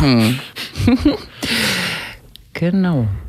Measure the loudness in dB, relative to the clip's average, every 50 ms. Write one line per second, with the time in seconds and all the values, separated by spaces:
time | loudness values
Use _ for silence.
0 | 4 4 4 4 4 2 0 -2 -6 -12 -14 -14 -14 -12 -6 0 2 2 4 4
1 | 2 2 0 0 -6 -14 -14 -10 -6 -4 -2 -2 -2 -2 -2 -4 -4 -6 -6 -8
2 | -10 -14 -16 -20 -20 -20 -20 -20 -20 _ -6 -2 -2 0 2 2 2 2 2 0
3 | 0 -2 -2 -6 -8